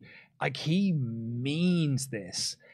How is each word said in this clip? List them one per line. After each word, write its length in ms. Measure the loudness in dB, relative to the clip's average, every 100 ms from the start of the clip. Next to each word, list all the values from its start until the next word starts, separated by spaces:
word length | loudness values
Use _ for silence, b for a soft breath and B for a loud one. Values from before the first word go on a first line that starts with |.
| B B B -4
Like, 160 | -4 -2
he 360 | 0 2 4
means 1160 | 2 0 -4 -4 -4 -2 2 4 4 4 0 -2
this. 480 | -6 -6 -6 -6 -8 B